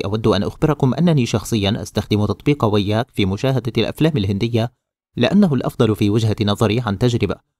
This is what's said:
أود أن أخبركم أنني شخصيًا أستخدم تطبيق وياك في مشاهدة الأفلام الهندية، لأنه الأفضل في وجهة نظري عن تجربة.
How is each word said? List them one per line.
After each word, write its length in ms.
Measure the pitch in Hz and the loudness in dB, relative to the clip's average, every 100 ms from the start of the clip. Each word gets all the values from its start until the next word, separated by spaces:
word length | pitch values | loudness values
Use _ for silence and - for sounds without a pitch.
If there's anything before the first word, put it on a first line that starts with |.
| 98 | -4
أود 220 | 110 110 | -2 0
أن 160 | 95 | 0
أخبركم 500 | - - 156 147 131 | -2 -2 -2 2 0
أنني 320 | 123 175 151 117 | 2 2 2 0
شخصيًا 560 | 120 - 113 98 104 | -2 -2 -2 0 -2
أستخدم 440 | - - - 104 104 | -4 -6 -2 0 0
تطبيق 400 | - - 147 113 | 0 -2 0 2
وياك 460 | 104 98 107 - | 0 0 -2 -2
في 140 | - 95 | -2 -2
مشاهدة 480 | 98 131 131 120 117 | 0 -2 -2 -2 -2
الأفلام 400 | 107 - 156 147 | -4 0 0 0
الهندية، 560 | 98 98 117 117 117 - _ _ _ - | -2 -2 -2 0 -2 -6 _ _ _ -2
لأنه 380 | 120 196 196 | 2 4 4
الأفضل 420 | 131 - - 113 107 | 2 -2 0 0 2
في 140 | 104 | 2
وجهة 260 | 110 110 104 | 2 0 0
نظري 380 | 101 101 110 113 | -2 0 0 0
عن 180 | 113 98 | -2 0
تجربة. 380 | 123 117 98 - _ | 0 0 -2 -4 _